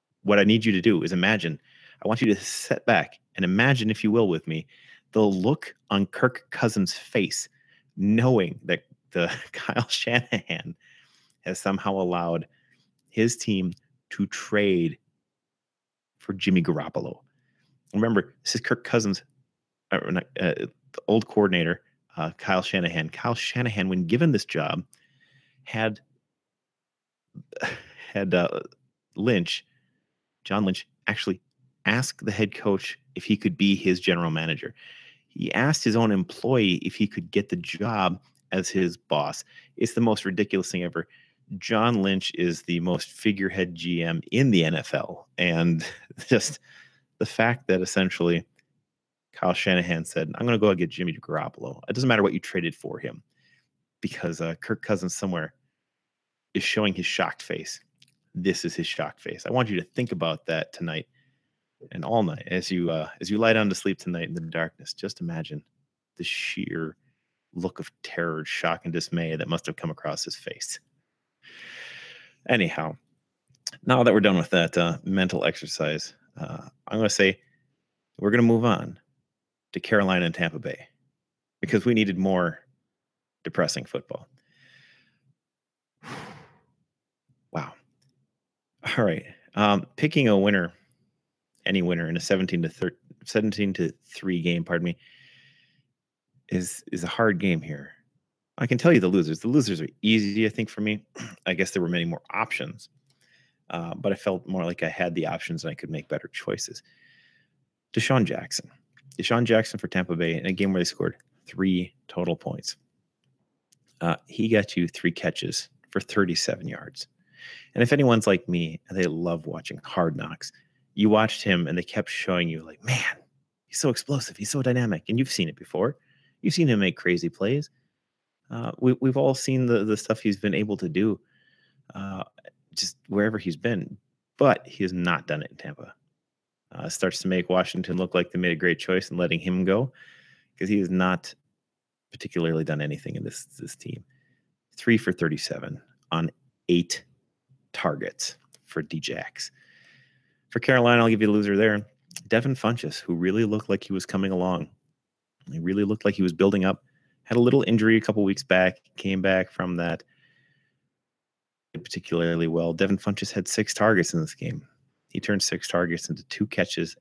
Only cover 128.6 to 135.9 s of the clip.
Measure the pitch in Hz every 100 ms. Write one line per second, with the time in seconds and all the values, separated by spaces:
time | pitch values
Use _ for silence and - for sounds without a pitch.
128.6 | 113 - 127 127 131 135 139 131 - 131
129.6 | 123 117 107 107 - 107 107 95 104 92
130.6 | 107 98 87 82 107 98 _ _ _ _
131.6 | _ _ - 98 98 95 - _ - -
132.6 | _ - - - - 98 107 107 92 76
133.6 | 120 101 - - _ _ _ - 139 -
134.6 | - - 92 90 87 78 - 76 76 -
135.6 | 73 73 -